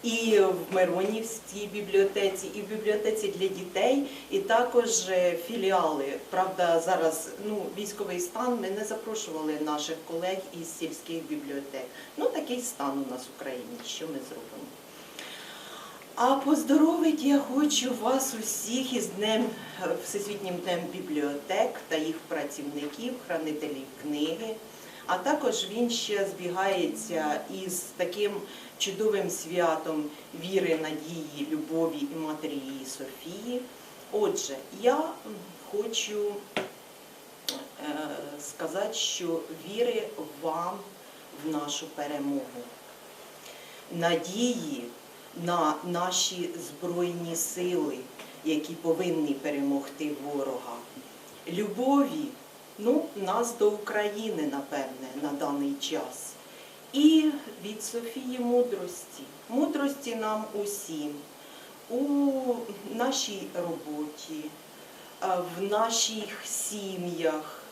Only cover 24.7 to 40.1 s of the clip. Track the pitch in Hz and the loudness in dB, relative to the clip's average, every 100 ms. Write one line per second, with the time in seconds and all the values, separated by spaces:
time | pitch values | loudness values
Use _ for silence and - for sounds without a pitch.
24.7 | - - - - 185 220 302 269 226 - | -16 -16 -14 -2 0 4 4 4 2 -2
25.7 | 214 240 - - 208 - 165 175 180 196 | 2 2 2 0 2 2 0 -4 2 2
26.7 | 185 156 - - 170 151 147 - 190 190 | 4 2 0 -2 0 2 0 -2 -6 -4
27.7 | 170 - - 175 202 208 208 - - - | -4 -6 -2 -2 2 0 0 -6 -12 -14
28.7 | - 196 185 214 202 180 - 160 175 170 | -4 -2 2 4 4 2 -2 -2 4 4
29.7 | 156 - 156 147 - - 160 175 190 175 | 4 0 -2 -2 -6 -14 -10 0 2 4
30.7 | 156 156 156 165 165 147 143 147 151 - | 2 0 -4 -6 -8 -8 -6 -4 -2 0
31.7 | 160 165 147 139 160 156 151 151 139 131 | 2 2 0 -4 -2 -4 -4 -4 -4 -6
32.7 | 135 131 - 131 - 165 190 233 247 - | -8 -10 -10 -10 -10 -10 -8 -4 -4 -4
33.7 | - - - - 208 202 175 - 135 - | -14 -18 -18 -4 2 2 2 -2 -6 -10
34.7 | 196 233 285 320 - 220 202 175 175 - | 2 4 6 2 -4 -10 -12 -12 -16 -6
35.7 | 202 233 226 208 208 208 202 202 - 190 | -2 0 -2 -2 0 0 -2 -6 -6 -6
36.7 | - - - - - - - - - - | -10 -20 -20 -20 -20 -20 -10 -8 -8 -10
37.7 | - 147 147 151 143 143 147 - - 160 | -10 -6 -4 -4 -6 -8 -10 -12 -6 -4
38.7 | 180 214 220 - - 175 165 - 160 - | 0 -2 0 -2 0 0 0 -2 -10 -8
39.7 | 214 240 220 - | 0 2 2 -2